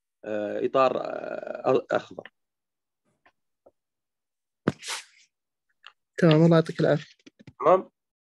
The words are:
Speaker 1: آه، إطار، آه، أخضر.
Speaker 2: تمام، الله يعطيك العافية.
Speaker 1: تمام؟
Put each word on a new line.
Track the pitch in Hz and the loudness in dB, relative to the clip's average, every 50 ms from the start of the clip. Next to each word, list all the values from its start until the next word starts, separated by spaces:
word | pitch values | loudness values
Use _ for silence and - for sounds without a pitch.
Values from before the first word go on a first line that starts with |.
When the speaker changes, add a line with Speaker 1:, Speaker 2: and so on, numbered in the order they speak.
| _ _ _ _ - | _ _ _ _ -12
Speaker 1:
آه، | - 107 104 104 104 104 107 113 | -8 -6 -6 -6 -6 -6 -4 -4
إطار، | 127 - 135 131 127 - - | -2 0 2 2 2 0 -2
آه، | - - - - - - - - - - - - - - 131 - - - | -6 -8 -8 -10 -10 -10 -12 -12 -12 -12 -12 -6 -2 0 0 0 0 -2
أخضر. | - 107 - - 92 - - - - _ _ _ _ _ _ _ _ _ _ _ _ _ _ _ _ _ _ _ _ _ _ _ _ _ _ _ _ _ _ _ _ _ _ _ _ _ _ _ _ _ _ _ _ _ _ - - - - - - - - - _ _ _ _ _ _ _ _ _ _ _ _ _ _ _ - - _ _ _ _ - | -4 -4 -4 -6 -12 -18 -18 -20 -20 _ _ _ _ _ _ _ _ _ _ _ _ _ _ _ _ _ _ _ _ _ _ _ _ _ _ _ _ _ _ _ _ _ _ _ _ _ _ _ _ _ _ _ _ _ _ -4 -4 -4 -8 -12 -12 -12 -12 -16 _ _ _ _ _ _ _ _ _ _ _ _ _ _ _ -20 -20 _ _ _ _ 0
Speaker 2:
تمام، | - 170 156 156 165 | 2 4 6 6 6
الله | 170 170 | 6 4
يعطيك | 160 160 - - - | 4 2 0 -2 -2
العافية. | - - 147 151 - - _ _ _ - _ _ _ - - - | 0 0 0 0 -2 -8 _ _ _ -20 _ _ _ -20 -14 -2
Speaker 1:
تمام؟ | 127 151 180 190 - - _ _ _ _ _ _ | 2 4 4 4 2 -4 _ _ _ _ _ _